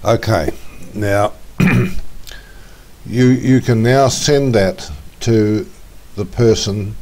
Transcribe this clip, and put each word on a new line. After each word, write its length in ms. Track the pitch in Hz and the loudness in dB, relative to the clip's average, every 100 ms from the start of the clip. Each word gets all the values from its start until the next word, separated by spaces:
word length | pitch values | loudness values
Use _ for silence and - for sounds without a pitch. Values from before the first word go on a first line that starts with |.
Okay, 480 | 104 117 - 101 73 - - - - | 0 0 2 0 0 -6 -14 -14 -12
now 380 | 101 104 101 104 - - | -6 0 0 0 -4 -18
<clears throat> 140 | - - 123 123 - - - - - - - - - - - - | 0 2 2 0 -2 -2 -8 -12 -16 -18 -20 -20 -20 -20 -20 -6
you, 200 | 110 127 | 2 4
you 340 | 127 131 127 | 4 4 2
can 220 | - 113 | 2 2
now 260 | 117 131 135 | 4 4 2
send 460 | - - 143 135 | 2 2 2 2
that 360 | 113 95 92 - - - - | 2 2 -2 -12 -14 -16 -6
to 480 | 120 113 104 107 92 - - - - - | 0 2 2 0 -4 -14 -20 -20 -16 -10
the 80 | |
person. 720 | 95 - 113 107 - 101 101 110 | -8 0 2 2 -2 -6 -6 -10